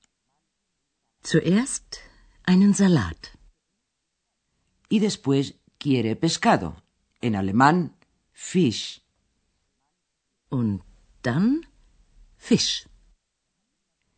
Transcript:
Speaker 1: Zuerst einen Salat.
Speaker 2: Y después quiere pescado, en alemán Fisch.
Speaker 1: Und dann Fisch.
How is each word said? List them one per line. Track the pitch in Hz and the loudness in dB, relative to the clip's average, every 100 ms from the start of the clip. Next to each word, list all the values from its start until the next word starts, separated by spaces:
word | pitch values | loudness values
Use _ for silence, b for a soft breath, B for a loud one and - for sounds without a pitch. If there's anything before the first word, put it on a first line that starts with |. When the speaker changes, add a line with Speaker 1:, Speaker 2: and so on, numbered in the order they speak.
| _ _ _ _ _ _ _ _ _ _ _ _ | _ _ _ _ _ _ _ _ _ _ _ _
Speaker 1:
Zuerst | - 160 - 202 269 - _ - - b b b - | -2 0 2 0 -2 -8 _ -20 -20 b b b 2
einen | 185 202 196 | 4 4 4
Salat. | 196 156 87 - - - _ _ _ _ _ _ _ _ _ _ _ _ _ _ - | 4 2 0 -10 -20 -20 _ _ _ _ _ _ _ _ _ _ _ _ _ _ -4
Speaker 2:
Y | 220 | 0
después | 202 - 135 139 127 - _ _ | 0 -2 -2 -2 -2 -10 _ _
quiere | 143 131 110 110 | -2 0 0 -2
pescado, | 165 - 240 156 85 - _ _ _ _ | -2 0 2 0 -2 -12 _ _ _ _
en | 120 101 | -4 -2
alemán | 95 107 143 180 160 _ _ _ _ | -2 2 4 4 -2 _ _ _ _
Fisch. | _ - 185 143 - - - _ _ _ _ _ _ _ _ _ _ _ _ _ _ _ | _ -6 0 0 -2 -10 -16 _ _ _ _ _ _ _ _ _ _ _ _ _ _ _
Speaker 1:
Und | 131 113 98 - _ _ _ | -4 -4 -4 -10 _ _ _
dann | 123 139 220 311 - _ _ _ _ _ - _ | -4 -2 0 -2 -6 _ _ _ _ _ -20 _
Fisch. | - 240 - - - _ _ _ _ _ _ _ _ _ _ _ _ | -2 0 0 -6 -12 _ _ _ _ _ _ _ _ _ _ _ _